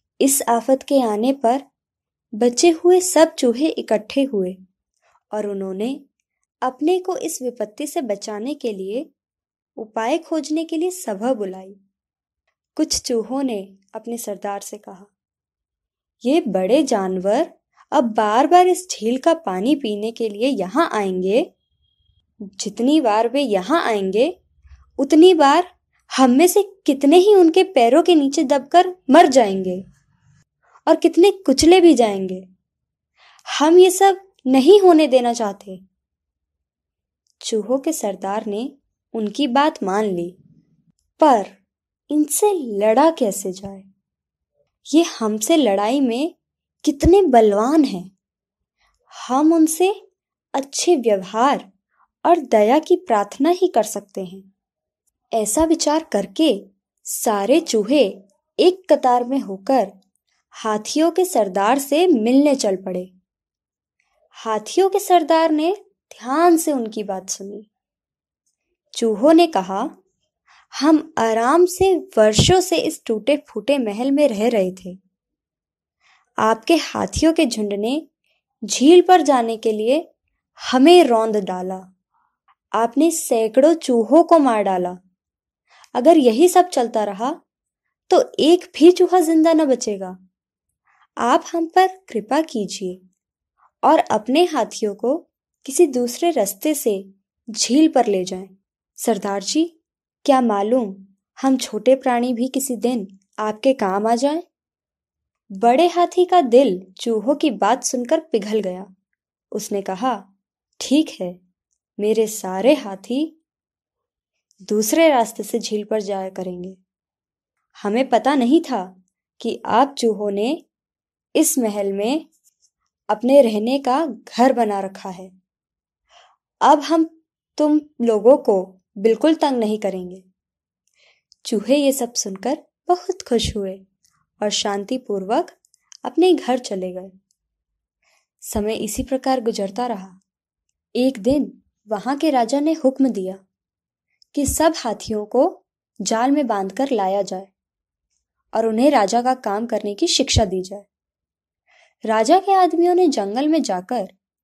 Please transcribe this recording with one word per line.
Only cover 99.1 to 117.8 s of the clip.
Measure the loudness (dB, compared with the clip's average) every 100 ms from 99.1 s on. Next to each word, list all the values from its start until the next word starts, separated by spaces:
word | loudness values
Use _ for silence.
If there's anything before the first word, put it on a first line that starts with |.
| -4 -4 -6
जी, | -4 -4 -4 -8 _ _ _ _
क्या | 0 2
मालूम | 2 -2 -2 -4 -4 -10 -20 _ _ -6
हम | -2 -2
छोटे | -4 -2 0
प्राणी | 2 0 -2 -2
भी | -4 -4
किसी | -4 -6 -4
दिन | -4 -4 -8 -16 _ -8
आपके | -8 -2 0
काम | 0 -2 -2 -2
आ | -2
जाएं?" | -2 -4 -8 _ _ _ _ _ _ _ _ _ _
बड़े | -2 2 2 2
हाथी | 0 0 0
का | 2 2
दिल | 4 4 4 0 -10 -10
चूहों | -6 -4 -2
की | -2 -2
बात | -2 0 0
सुनकर | -4 -8 -2 -4
पिघल | -2 -6 -4 -4
गया। | -4 -10 -14 _ _ _ _ _ _
उसने | -12 -8 -8
कहा, | -8 -6 -4 -6 -10 _ _ _ _ -16
"ठीक | -2 0 0 -6
है, | -12 -12 _ _ _ _ _ -6
मेरे | -2 0 -2
सारे | -6 -8 -2 0
हाथी | 0 -2 -14 -8 -6 -6 -10 _ _ _ _ _ _ _ _ _ _ _ _
दूसरे | -4 -4 0 2 4
रास्ते | 4 0 -6
से | -8 -8
झील | -6 -8
पर | -4 -6
जाया | -4 -8 -8
करेंगे। | -10 -10 -12 -14 -18 _ _ _ _ _ _ _ _ _ -10